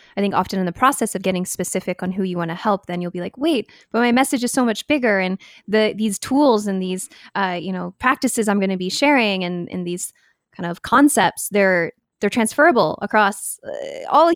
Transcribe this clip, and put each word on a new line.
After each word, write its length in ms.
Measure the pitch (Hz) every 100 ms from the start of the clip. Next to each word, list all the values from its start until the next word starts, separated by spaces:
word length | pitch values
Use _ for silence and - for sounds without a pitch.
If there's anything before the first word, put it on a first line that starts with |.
| _ -
I 60 |
think, 120 | 202
often 240 | 180 190 196
in 80 | 180
the 60 |
process 440 | - 262 277 226 202
of 60 |
getting 240 | 185 185 180
specific 560 | - 175 190 185 180
on 120 | 185
who 100 | 185
you 140 | 190 175
wanna 180 | 165 170
help, 300 | 220 190 -
then 160 | 175
you'll 100 | 175
be 80 | 175
like, 180 | 180 -
"Wait, 320 | 320 277 - - _
but 80 | 226
my 140 | 240
message 280 | 240 269 254 240
is 80 |
so 100 | 269
much 240 | 240 208 -
bigger. 320 | 294 240 196
And 180 | 185 190 - - -
the, 260 | 214 214 202
these 200 | 214 196
tools 480 | - 269 294 214 208
and 160 | 190
these, 280 | 185 185 - - - 190
uh, 240 | 185 180
you 120 | 170
know, 200 | 185 180 -
practices 480 | 254 269 247 233 214
I'm 140 | 202
gonna 160 | 190 185
be 120 | 185
sharing 540 | - 277 277 214 190
and, 260 | 180 180 175
and 160 | 180 175
these 280 | 175 - - _ _ _ -
kind 100 | 175
of 120 | 175
concepts, 680 | - 254 285 226 175 - -
they're, 420 | 202 190 180 160 - _ _
they're 80 | 208
transferable 680 | 247 220 - 320 240 156 -
across, 580 | - 214 196 - - - -
uh, 380 | - 73 78 -
all 220 | 285 330